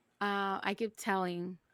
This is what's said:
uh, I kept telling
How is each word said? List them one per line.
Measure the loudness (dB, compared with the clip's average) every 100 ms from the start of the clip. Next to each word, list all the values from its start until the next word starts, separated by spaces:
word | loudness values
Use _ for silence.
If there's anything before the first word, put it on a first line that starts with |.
| _ _
uh, | 0 2 0 0
I | 0 0
kept | -2 -2
telling | 0 2 2 -2 -4 -8 _